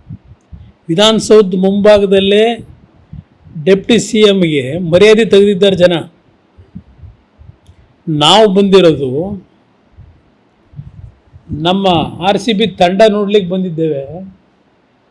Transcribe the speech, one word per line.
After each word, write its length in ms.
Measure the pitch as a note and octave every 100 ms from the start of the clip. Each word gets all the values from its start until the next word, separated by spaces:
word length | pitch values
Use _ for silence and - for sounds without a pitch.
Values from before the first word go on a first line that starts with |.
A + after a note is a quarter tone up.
| - - _ - _ - - _ -
ವಿಧಾನಸೌಧ 580 | E3 A3 A3 A3 G#3+ G3+
ಮುಂಭಾಗದಲ್ಲೇ 1120 | F#3 F#3+ G3+ G#3 G#3 G3+ G3 F#3+ G3+ A3 A3+ - - _ _ _ - - _ - E3+ D3+
ಡೆಪ್ಟಿ 340 | G3 F#3+ A3+
ಸಿ 200 | - A3
ಎಮ್ಗೆ 580 | G#3+ G3 E3+ D3+ B2+ D#3
ಮರ್ಯಾದೆ 480 | F3+ E3+ G#3 A3 A3+
ತೆಗೆದಿದ್ದಾರೆ 500 | G3 G3+ G3 G3 F#3
ಜನ. 180 | F3 E3+ A2+ _ _ _ _ _ _ - - _ - - _ _ - _ _ _ _ _ -
ನಾವು 440 | D3+ D3 G3 A3
ಬಂದಿರೋದು 920 | F#3+ G3+ F#3+ E3+ C#3+ C3+ C3 F#3 G3+ - _ _ _ _ - - _ _ _ _ _ _ - - - - _ _ _ -
ನಮ್ಮ 360 | D3 E3 G3 F#3+ E3+ C3 - F3
ಆರ್ 120 | G3+
ಸಿ 140 | -
ಬಿ 140 | G#3 A3+
ತಂಡ 340 | - F3+ F#3+ A3
ನೋಡ್ಲಿಕ್ಕೆ 400 | G#3 G3+ G#3 F3+
ಬಂದಿದ್ದೇವೆ, 880 | F#3+ F#3 D#3+ D#3+ C#3 C#3 D#3+ F#3+ - _ _ _ _ _ _ _